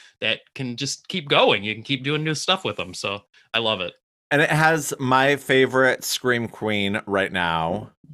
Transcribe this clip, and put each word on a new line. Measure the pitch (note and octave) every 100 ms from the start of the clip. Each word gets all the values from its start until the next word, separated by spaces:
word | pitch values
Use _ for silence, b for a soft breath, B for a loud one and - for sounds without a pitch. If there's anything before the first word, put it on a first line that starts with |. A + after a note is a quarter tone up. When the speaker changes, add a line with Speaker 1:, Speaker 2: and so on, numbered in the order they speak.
| B B
Speaker 1:
that | G#2+ A2 _ -
can | C3 A#2+
just | C#3 - -
keep | F#3 C#3+
going. | C#3+ D#3+ A2
You | G#2 A2
can |
keep | A2 C#3
doing | C3 D3+
new | D#3 D3+
stuff | - F#3 A2+
with | F2+
them. | F2+ F2
So | G#2 G2+ - b b
I | A2+
love | A2+ G2+
it. | F2+ - _ _ -
Speaker 2:
And | D3
it | E3
has | D#3 D#3+ D#3+ C#3 -
my | C3 C3 C3+ C#3
favorite | - C3 C3 B2+ C3 -
Scream | - - B2+ A#2+ A2+
Queen | - G#2+ G#2 G2 G2+ -
right | G2 F#2+
now, | F#2+ F2 E2 E2 G2 G#2+ _ -